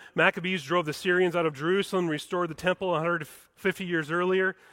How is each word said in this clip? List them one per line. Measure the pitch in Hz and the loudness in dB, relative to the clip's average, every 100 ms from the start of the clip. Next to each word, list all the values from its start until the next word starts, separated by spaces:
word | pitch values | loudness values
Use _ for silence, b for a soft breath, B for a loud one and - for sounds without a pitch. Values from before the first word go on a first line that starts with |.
| B | B
Maccabees | - 180 190 175 185 | 2 2 2 -2 -4
drove | 135 180 156 | -2 -2 -2
the | |
Syrians | 143 185 180 185 175 | -2 0 4 4 2
out | 160 | 0
of | |
Jerusalem, | 135 160 196 190 190 170 | 0 0 0 0 0 0
restored | 151 - 180 175 | -2 -4 -4 -4
the | |
temple | 151 180 180 185 160 | -2 -2 0 0 0
a | |
hundred | 165 170 151 - - | 0 -2 -6 -14 -20
fifty | _ 190 180 | _ -2 -2
years | 180 170 147 | -2 -2 0
earlier, | 170 180 185 190 - b | 0 2 2 0 -4 b